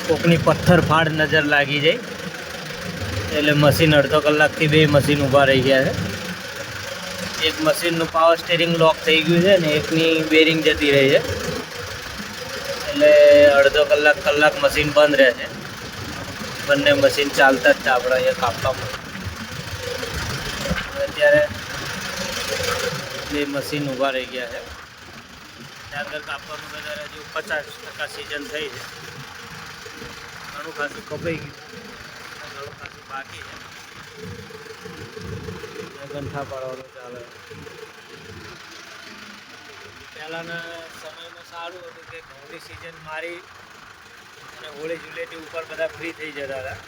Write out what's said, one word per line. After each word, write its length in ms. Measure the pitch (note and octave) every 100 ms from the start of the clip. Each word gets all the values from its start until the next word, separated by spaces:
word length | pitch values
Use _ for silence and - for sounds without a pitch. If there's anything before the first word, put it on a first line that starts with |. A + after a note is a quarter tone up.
કોકની 400 | - D#3+ E3+ E3 E3
પથ્થર 340 | D#3 - F3 D3+
ફાડ 200 | D#3 D#3+
નજર 340 | D#3 D3+ D#3 D3
લાગી 300 | D3 C#3+ D3
જાય 160 | D3+ A3+ - - F3+ - - - - - - - - - - D3+
એટલે 180 | D3 D3
મશીન 300 | D3 - E3 D3+
અડધો 220 | C3+ D3+
કલાકથી 480 | D3 D3+ D3+ - D#3+
બે 60 | D3+ D3+
મશીન 320 | D3 C#3 D3
ઊભા 240 | C#3 C#3 C3+
રહી 140 | C3+ B2+
ગયા 200 | C3+ C3+
છે. 80 | A#3+ - - - - - - - - - - - - F3+ - D#3+
એક 80 | D3+ D#3
મશીનનું 420 | D3 E3+ E3 D#3+ E3
પાવર 220 | E3 E3
સ્ટીરિંગ 340 | - E3+ E3+ E3+
લોક 160 | D#3+ D#3
થઈ 180 | - D#3+ D#3
ગયું 160 | E3+ F3+
છે 80 | F#3+
ને 120 | D#3+ D3+
એકની 340 | D3 D#3+ E3 D#3+ D#3
બેરિંગ 280 | D#3 D#3+ D#3+ D3+
જતી 260 | D3+ D3 C#3
રહી 140 | C3+
છે 60 | D#3 - - - - - - - - - - - - - - - - -
એટલે 260 | C#4+ D3+ D3+ D3 D3 D3 C#3
અડધો 240 | C#3 C#3+ C#3+
કલાક, 260 | D3 D3 D3 D3+
કલાક 300 | D3 D3+ C#3+
મશીન 260 | C#3 C#3+ D3 D3
બંધ 180 | D3+ C#3
રહે 100 | C3 A#2
છે. 80 | D#3+ - - - - - - - - - - - -
બંને 240 | C#3+ C#3+ C#3+
મશીન 340 | C#3 B2+ C#3+ D3
ચાલતા 360 | C3+ C3 D3
જ 20 | C#3+
હતા 180 | C#3+ B2+
આપણા 220 | B2 B2+
અહીંયા 240 | B2+ B2+
કાપવામાં. 480 | A#2+ - C#3 B2+ - - - G3 - - A3+ - - - B4 B4 A#3+ - - - - - F#3 - - C#4 C#4
અત્યારે 360 | - D3 D3 D3 - - - - - - - - - - - B4 - B4 - - - -
બે 80 | D3 C#3+ C#3+
મશીન 280 | C3 D3+ C#3+
ઊભા 260 | C3 C#3 C3
રહી 140 | B2
ગયા 180 | B2+ A#2+
છે. 80 | A2 F#2+ - - - - - - - - - - - -
ડાંગર 360 | C#3+ D3 D3 D3
કાપવાનું 400 | C#3+ C#3+ D3+ D3+
વધારે 320 | D3+ D3+ D3 D3
હજુ 140 | E3 C3+
પચાસ 320 | D#3+ D#3 D#3+ C#3+ -
ટકા 340 | D3+ - D3
સિઝન 300 | - C#3 D3 C#3
થઈ 160 | D3 D3+
છે, 120 | B2+ - - - C#3 C3 - - - - - - - D#3 - - - -
ઘણું 260 | - E3 D3+
ખાસું 260 | D3 - -
કપાઈ 340 | D3 E3+ D#3+
ગયું, 160 | D3 - - - - - - - - - -
ઘણું 240 | C#3 C#3+ -
ખાસું 260 | C#3 - -
બાકી 360 | C3+ C3+ -
છે. 120 | - - - - - - - A4+ - - - - - - - - - - - - - F2+ - - - - C#3
ગંઠા 320 | C#3+ C3+ C#3+ C#3
પાડવાનું 440 | C3+ C3 C3 C3
ચાલે. 280 | C3+ B2 B2 A#2+ - - D3 - - - - - A4+ - - - F4+ - - - - - G#3+ G#3 G#3 - - - G#3+ G#3 - -
પહેલાંના 540 | D#3+ D#3 E3 E3 E3+ E3 E3+ E3
સમયમાં 540 | D#3+ D#3+ E3 E3+ E3+ E3+
સારું 340 | E3+ E3+ F3+
હતું 220 | E3+ E3 E3
કે 80 | E3 -
ઘઉંની 340 | - - E3 -
સિઝન 300 | E3 E3+ D#3+ D#3
મારી 340 | D#3 E3+ F3 F3+ - - - - - - - - - -
અને 200 | - D#3 C#3+
હોળી 220 | D#3 E3
ધૂળેટી 380 | D#3+ D#3+ E3+ E3
ઉપર 200 | D#3 E3+ D#3+
બધા 260 | D#3 D#3+ -
ફ્રી 180 | F3
થઈ 180 | D#3+ D#3
જતા 280 | C#3+ C#3 C3+
હતા. 180 | C3 G#2